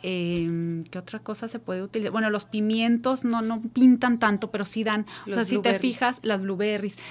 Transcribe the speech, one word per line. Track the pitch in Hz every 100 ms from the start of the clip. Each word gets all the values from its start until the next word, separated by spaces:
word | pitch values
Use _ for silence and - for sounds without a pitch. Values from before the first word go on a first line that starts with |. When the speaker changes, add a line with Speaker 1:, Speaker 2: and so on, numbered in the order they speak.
Speaker 1:
em, | 185 180 175 175 165 170 170 165
¿qué | 170 180
otra | 180 220
cosa | - 208 226
se | 226
puede | - 185
utilizar? | 202 226 208
Bueno, | 208 220
los | 208
pimientos | 208 214 214 226 226 233 254 262
no, | 240 233
no | 220 226 226
pintan | 247 254 247 254 233
tanto, | 220 202 214
pero | 208
sí | 202 226
dan, | 220 214 208 -
o | -
Speaker 2:
Los | 202
Speaker 1:
sea, |
si | 196
te | 202
Speaker 2:
blueberries. | 214 196
Speaker 1:
fijas, | 254 226 247 247
las | 220 202
blueberries. | 190 185 208 208 202 - -